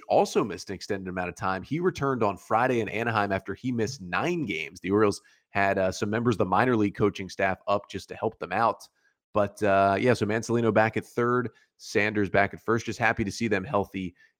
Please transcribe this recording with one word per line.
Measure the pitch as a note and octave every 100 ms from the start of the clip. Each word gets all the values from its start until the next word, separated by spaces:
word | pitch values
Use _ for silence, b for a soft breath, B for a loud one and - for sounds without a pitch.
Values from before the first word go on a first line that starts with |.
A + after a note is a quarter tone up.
| -
also | A2+ G3+ G#3+
missed | B2 E2+ -
an | F#2+
extended | - G2+ F#2
amount | F#2 F2+
of | E2+
time. | F#2+ F#2+
He | F#2+ D#3
returned | F3+ - C#3 C3
on | G#2+ F#2
Friday | - A2 B2+ B2
in | G2
Anaheim | G#2 A#2 A2 G2+
after | G2 - G2
he | B2+
missed | A#2+ G#2+ -
nine | F#2 F2 C#3 F3 C3+
games. | D#2+ D2 F2+
The | F2
Orioles | G2+ G#2 F#2+ b b b
had, | G2 G2 F#2+
uh, | F#2
some | F2+ G#2+
members | A2 A#2 G2+
of |
the | G2
minor | F#2 B2+ A#2
league | G2+ F#2
coaching | G#2 - F#2+
staff | - F#2+ F#2 -
up | G2+ -
just | G2 -
to | E2+
help | G#2 -
them | E2+
out. | F#2+ A2+ G2+ - _ _ _ _
But, | - G2+ -
uh, | G#2 G2 G2 G2
yeah, | A#2+
so | A2+ G2+
Mansolino | A2 A2+ A#2 A#2
back | G#2+ A2 G#2+
at | -
third, | - A#2+ B2 A#2+ b b _
Sanders | - A2 G#2 G#2+ G2
back | F#2+ G2
at | F#2
first. | - A2+ -
Just | G#2
happy | A2+ A#2
to | G#2
see | - A#2
them | G2+
healthy | F2+ G#2 F#2+ G2 F#2 b b